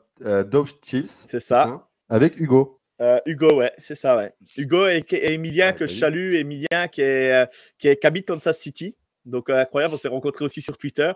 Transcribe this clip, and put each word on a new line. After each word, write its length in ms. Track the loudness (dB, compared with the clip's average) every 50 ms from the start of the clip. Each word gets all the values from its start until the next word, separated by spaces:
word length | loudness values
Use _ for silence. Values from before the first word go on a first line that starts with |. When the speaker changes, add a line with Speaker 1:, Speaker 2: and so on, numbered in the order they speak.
| _ _ _ _ -4
Speaker 1:
euh, 180 | -2 0 0
Those 320 | 0 2 0 0 0 0 -8 _
Chiefs, 240 | _ -6 -6 -6 -6 -6
Speaker 2:
C'est 160 | -14 -20 -16 -8
Speaker 1:
c'est 80 | -8 -8
Speaker 2:
ça. 240 | -2 2 4 4 4
Speaker 1:
ça ? 240 | 2 -2 -10 _ _ _ _ _ _
Avec 300 | 2 2 2 2 2 -2
Hugo. 400 | 0 4 4 4 4 2 -4 _ _ _ _ _
Speaker 2:
Euh, 180 | 2 2 2 2 0
Hugo, 300 | -4 -4 2 4 4 4
ouais, 160 | 4 2 0 -2 -8
c'est 160 | -16 -16 -14
ça, 220 | -4 0 2 2
ouais. 160 | 2 0 -4 -10 _ _ _ _
Hugo 300 | -10 -4 0 0 2 2
et, 180 | 2 2 0 -2 -2
et 240 | -4 -2 -2 -2 -2
Emilien, 320 | -4 -6 -4 0 0 2 0
Speaker 1:
Ouais, 40 |
Speaker 2:
que 140 | 0 -2 -4
je 60 | -6
Speaker 1:
vas-y. 60 | -2 0
Speaker 2:
salue, 340 | 0 0 0 -2 -2 -2 -2
Emilien 540 | -2 -2 -4 -8 -10 -6 -4 -2 -2 -4 -4
qui 120 | -2 -2
est, 300 | 0 2 2 2 2 4
euh, 140 | 4 4 2 2 -2 -18 -20 _ _ _
qui 100 | 2 2
est, 80 | 4 4
qui 60 | 4
habite 200 | 2 2 0 -4
Kansas 320 | -6 -6 -2 -2 -2 -2 -2
City. 380 | -4 -10 -10 -12 -12 -14 -14 _ _ _ _ _ _
Donc, 240 | -8 -8 -8 -2 0
euh, 80 | 2 2
incroyable, 320 | 2 0 0 -2 -2 0 -2
on 20 |
s'est 120 | -4 -6 -6
rencontrés 360 | -6 -4 -4 -6 -6 -4 -8
aussi 160 | -6 -6 -8
sur 160 | -10 -10 -10
Twitter. 340 | -10 -12 -10 -2 -2 -2 -2 -2